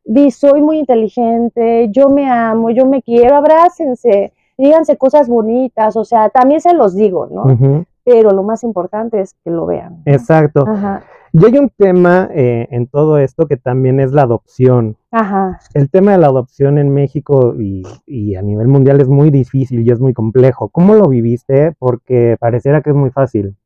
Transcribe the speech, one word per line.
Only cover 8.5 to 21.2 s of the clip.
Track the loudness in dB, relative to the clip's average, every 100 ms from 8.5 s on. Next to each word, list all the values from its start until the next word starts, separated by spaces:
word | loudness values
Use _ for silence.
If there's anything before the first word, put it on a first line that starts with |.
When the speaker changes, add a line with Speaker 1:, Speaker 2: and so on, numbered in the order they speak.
| -6
Speaker 1:
importante | -6 -8 -8 -8 -6 -6
es | -8 _
que | -8
lo | -6 -6
vean, | -8 -10 -8 -2
¿no? |
Speaker 2:
Exacto. | -2 2 0 2 0 -2
Speaker 1:
Ajá. | -4 -6 -8 -14 -20 _
Speaker 2:
Y | 2
hay | 4 4
un | 0
tema, | 0 0 2 2 2 0
eh, | -2 -2 -2 -6
en | -6 -4
todo | -2 0 0
esto | -2 -2 -4
que | -4
también | -4 -2 0 0
es | 0
la | 0
adopción. | 0 -2 _ -2 2 2 -2 -8 -8
Speaker 1:
Ajá. | -6 -4 -4 -4 -8 _
Speaker 2:
El | -4 0
tema | 2 2
de | 2
la | 2
adopción | 0 -4 -4 -2 0
en | 0
México | -2 -4 -6 -2 0 0 -2
y, | -8 -10 -14 -20 -16
y | -10 -8 -6
a |
nivel | -6 -2 0
mundial | 2 2 2
es | 2
muy | 2 2
difícil | 0 -2 -4 -4 -2 -2
y |
es | 0
muy | -2
complejo. | -2 -2 2 0 0 -6
¿Cómo | 0 2
lo | 4 2
viviste? | 0